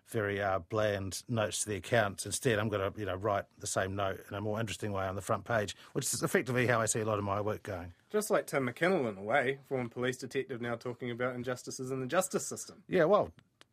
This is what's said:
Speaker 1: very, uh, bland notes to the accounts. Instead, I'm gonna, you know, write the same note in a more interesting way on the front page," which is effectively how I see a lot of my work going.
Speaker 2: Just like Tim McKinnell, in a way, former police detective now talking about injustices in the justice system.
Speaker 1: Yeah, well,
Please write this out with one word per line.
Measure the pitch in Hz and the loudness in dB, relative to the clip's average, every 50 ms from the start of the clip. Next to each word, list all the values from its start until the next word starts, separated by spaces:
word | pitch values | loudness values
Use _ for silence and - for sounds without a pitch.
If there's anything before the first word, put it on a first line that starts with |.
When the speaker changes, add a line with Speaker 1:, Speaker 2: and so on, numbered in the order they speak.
| _ | _
Speaker 1:
very, | - - 117 104 101 101 98 | -6 -2 -2 0 0 0 0
uh, | 101 98 95 95 | 0 0 0 0
bland | 90 - 113 107 107 107 101 98 98 95 - - - | -2 -2 0 2 2 2 2 0 -2 -4 -6 -8 -6
notes | - 123 113 104 98 - - - | -2 0 0 0 0 0 -2 -2
to | 107 | -2
the | 104 | -4
accounts. | 92 - - 123 117 107 101 92 - - | -4 -2 2 4 4 4 2 0 -4 -6
Instead, | - - - - 135 113 101 | -6 -4 0 2 2 2 2
I'm | 107 113 | 2 2
gonna, | 104 101 95 98 - | 0 0 0 0 -2
you | 107 107 | -4 -4
know, | 92 90 | -4 -2
write | 92 98 110 101 98 - - _ | 0 0 0 0 0 -2 -6 _
the | - - | -10 -6
same | - - 113 98 95 95 | -2 0 0 0 0 0
note | 101 101 98 95 - - - | 0 -2 -2 -2 -4 -8 -8
in | 104 | -6
a | 101 | -4
more | 104 107 104 107 | -2 -2 -2 -2
interesting | 113 101 92 - - 107 | -2 -4 -4 -4 -4 -4
way | 101 95 95 | -2 -2 -2
on | 95 95 | -2 -2
the | 98 | -4
front | 95 - 113 98 92 | -2 -2 -2 -2 0
page," | - 120 110 104 101 - - - - - | 0 0 0 0 -2 -4 -10 -12 -8 -4
which | 143 135 - - | -4 -2 -2 -2
is | 110 | -2
effectively | 113 123 - 196 135 117 123 123 123 | 0 2 4 2 4 4 2 4 4
how | 113 123 113 | 4 4 4
I | 113 | 4
see | 107 - 123 | 2 2 0
a | 107 | 0
lot | 110 110 | 0 0
of | 101 104 | 0 0
my | 101 98 104 | 0 0 0
work | 104 107 104 90 - | 0 0 -2 -2 -4
going. | - 98 87 87 90 87 _ _ - | -6 -6 -6 -8 -10 -12 _ _ -4
Speaker 2:
Just | - 214 208 - | -2 -2 2 2
like | 208 156 135 | 2 2 2
Tim | - - 143 131 | 2 0 0 0
McKinnell, | 123 120 - 165 180 196 170 131 113 | 0 0 2 2 2 4 2 2 0
in | 101 | -2
a | 92 98 | -4 -2
way, | 107 123 143 123 131 139 139 - | 0 2 2 2 2 0 -2 -4
former | - 139 131 123 117 | -4 -2 -2 -2 -4
police | - 127 123 131 127 | -4 -2 -2 0 -2
detective | - 139 127 - 135 123 - 131 117 | -2 -4 -4 -4 -4 -4 -4 -4 -6
now | 120 120 120 | -4 -4 -4
talking | 117 - 127 117 - 131 120 | -4 -4 -6 -6 -6 -6 -6
about | 120 117 123 127 123 | -4 -2 -2 -2 -2
injustices | 123 120 127 123 123 - 135 - - 131 127 | -4 -4 -4 -4 -4 -6 -10 -8 -6 -6 -4
in | 135 131 | -4 -4
the | 131 | -2
justice | 123 156 180 185 - - 185 - | 0 0 0 0 2 0 -2 -4
system. | - - - - - - - - | -4 -8 -8 -10 -12 -16 -18 -6
Speaker 1:
Yeah, | - - 185 156 | 0 4 4 6
well, | 160 208 196 135 87 - - - _ _ - - _ | 8 6 6 4 2 -4 -14 -20 _ _ -20 -20 _